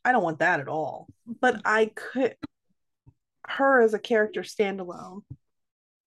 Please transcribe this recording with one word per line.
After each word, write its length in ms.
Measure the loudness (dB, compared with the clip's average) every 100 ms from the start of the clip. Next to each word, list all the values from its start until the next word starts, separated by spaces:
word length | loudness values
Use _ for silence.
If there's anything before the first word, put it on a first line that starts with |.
I 80 | 2
don't 100 | 2
want 160 | 2 0
that 200 | 0 0
at 80 | -2
all. 400 | -6 -6 -8 -16 -20 -18 0
But 200 | 0 0
I 220 | 0 2 2
could, 500 | -2 -10 -2 -2 -4 -16 _ _ _ _ _ -20 _ _ _ -10
her 320 | 0 4 6
as 120 | 4
a 40 | 2
character 440 | 0 2 2 -2
standalone, 800 | -8 -2 -2 -2 -10 -12 -14 -16 -18 -20 _ _ _ _ _ _